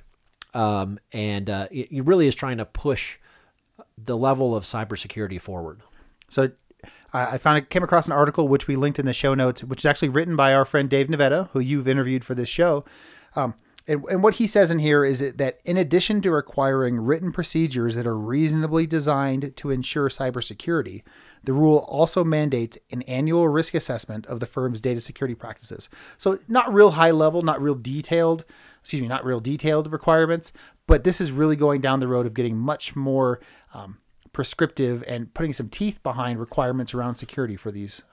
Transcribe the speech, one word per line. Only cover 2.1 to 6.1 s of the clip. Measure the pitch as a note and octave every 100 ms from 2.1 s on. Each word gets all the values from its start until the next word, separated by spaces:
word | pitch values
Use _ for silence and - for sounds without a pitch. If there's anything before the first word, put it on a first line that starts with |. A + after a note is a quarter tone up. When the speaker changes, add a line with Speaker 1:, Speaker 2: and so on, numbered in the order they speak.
| F#3 C#3+
Speaker 1:
is | -
trying | C3+ A#2+
to | G#2+
push | - D3 B2+ - - _ _ _ _ _ _ - -
the | A2 A#2
level | C3 C3+ B2+
of | A2 F#2+
cybersecurity | A2+ G#2+ G#2 G#2 - G2+ F#2
forward. | - F#2 D#2+ F#2 _ - _